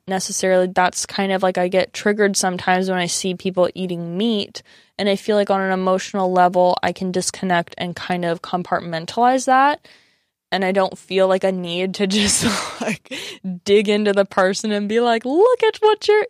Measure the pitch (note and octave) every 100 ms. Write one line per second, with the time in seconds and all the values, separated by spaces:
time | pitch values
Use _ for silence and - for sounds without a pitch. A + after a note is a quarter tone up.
0 | - F#3+ - G3 F#3+ F#3 F#3 F#3 F3+ -
1 | - - G3 F#3+ F#3+ F#3 F3+ F#3 - -
2 | G#3 G#3 G3+ F#3+ F#3+ F3+ - F#3 F#3+ F#3
3 | F3 - F#3+ F3+ F#3+ F3+ F3 - F#3 E3+
4 | E3+ F3 A#3 G#3+ - - - _ _ -
5 | G3+ G3 - G#3 G3+ G3 F#3+ F#3+ F#3 F#3
6 | - G3+ F#3 F3+ F3+ F3+ F3+ - - F3
7 | F#3 F#3 - - F#3+ F3 E3+ - F3+ E3+
8 | - F3+ E3+ E3+ - F3+ F3 F3 F3 E3
9 | E3+ - B3 C4 B3+ C4 C#4+ D4 - -
10 | _ _ _ _ - F3+ F#3 F#3+ F#3+ -
11 | - F#3 F#3+ F#3+ F#3+ F#3 F3 F3 F#3+ F#3
12 | G3 G#3 G3+ - A3+ G3 - - - F#3+
13 | - C#4 - - F#3+ F3 - G3+ G#3 G#3
14 | G#3 G3+ G3 - F#3 G3+ A3 G#3 G#3 A3+
15 | A#3+ A3+ B3 D#4+ A#4 B4 A4 - G#4+ G#4
16 | - G#4+